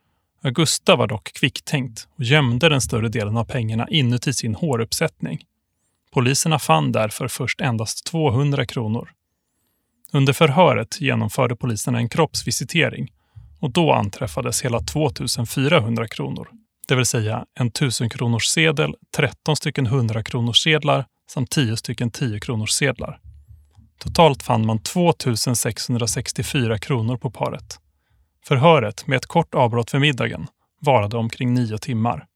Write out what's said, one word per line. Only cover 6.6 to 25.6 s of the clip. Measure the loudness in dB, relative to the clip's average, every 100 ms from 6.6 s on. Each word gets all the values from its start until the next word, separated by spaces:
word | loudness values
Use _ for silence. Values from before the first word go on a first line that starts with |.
| 4 2 4
därför | 0 -2 -4 -8
först | -6 -6 -2
endast | -2 -2 -4 -8 -6
tvåhundra | 0 2 2 0 -2 -6
kronor. | -6 -4 -4 -6 _ _ _ _ _ _ _ _ _ -4
Under | 2 2
förhöret | 4 4 6 4 4 -2 -4
genomförde | -2 0 -2 0 -2 0
poliserna | -4 -4 -2 -2
en | -2
kroppsvisitering | 0 0 0 -6 -6 -2 0 0 -2 -10 _ _ -20 -20 -8
och | -2
då | 2 4
anträffades | 4 2 -4 -6 -4 -4 -4
hela | -2 -2
tvåtusenfyrahundra | -2 0 0 -2 -6 -4 -4 0 2 2 2 -2 -4
kronor. | -6 -8 -8 -12 -18 _ _ 0
Det | 2
vill | 2
säga | 0 -2 -4 -8 -4
en | -4
tusenkronorssedel, | 0 -2 -2 -4 -2 -2 0 0 2 2 2 -2 -4 _ -2
tretton | -2 -2 -2 -2
stycken | -2 -2 0
hundrakronorssedlar | 2 0 -2 -4 -2 0 2 2 2 2 0 -2 _ _
samt | -6 -2
tio | 0 0 -2
stycken | -6 -4 -4
tiokronorssedlar. | -2 -4 -4 -6 -4 -2 0 0 -2 -8 -12 -20 -20 -20 -20 _ _ _ _
Totalt | -2 4 6 4
fann | 0 0 2
man | -2
tvåtusen | -2 0 2 2 0 -2 0
sexhundrasextiofyra | -2